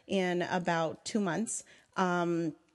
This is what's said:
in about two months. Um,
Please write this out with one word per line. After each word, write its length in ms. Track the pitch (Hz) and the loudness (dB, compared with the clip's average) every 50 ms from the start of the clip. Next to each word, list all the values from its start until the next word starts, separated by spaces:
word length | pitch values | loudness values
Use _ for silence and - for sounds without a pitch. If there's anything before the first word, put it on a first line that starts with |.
| _ | _
in 360 | - 196 190 180 180 175 175 170 | -2 0 0 2 2 2 0 0
about 600 | - 180 185 175 175 170 165 165 151 170 - - | 0 0 0 0 0 0 2 0 0 -2 -6 -6
two 160 | - - 214 | -4 -2 0
months. 460 | 202 175 156 196 226 - - - - - - - - _ - | 0 0 0 -2 -2 -4 -6 -8 -10 -14 -20 -20 -20 _ -2
Um, 560 | - 185 180 175 175 175 175 170 165 170 156 - - _ _ | 0 2 2 2 2 2 2 0 0 0 -2 -4 -8 _ _